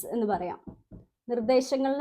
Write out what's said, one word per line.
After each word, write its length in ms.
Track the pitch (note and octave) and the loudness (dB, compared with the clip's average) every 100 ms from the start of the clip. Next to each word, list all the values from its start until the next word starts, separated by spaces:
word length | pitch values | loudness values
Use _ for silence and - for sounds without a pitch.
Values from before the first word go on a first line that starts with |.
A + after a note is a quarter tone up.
| - | -4
എന്ന് 140 | A#3+ G#3+ | -2 0
പറയാം. 340 | F3+ F3+ - - - _ - - _ - | 0 -4 -8 -14 -18 _ -20 -20 _ -6
നിർദ്ദേശങ്ങളിൽ 720 | A#3+ A3 B3+ B3+ C4+ C4+ C#4 | -2 2 2 2 2 2 2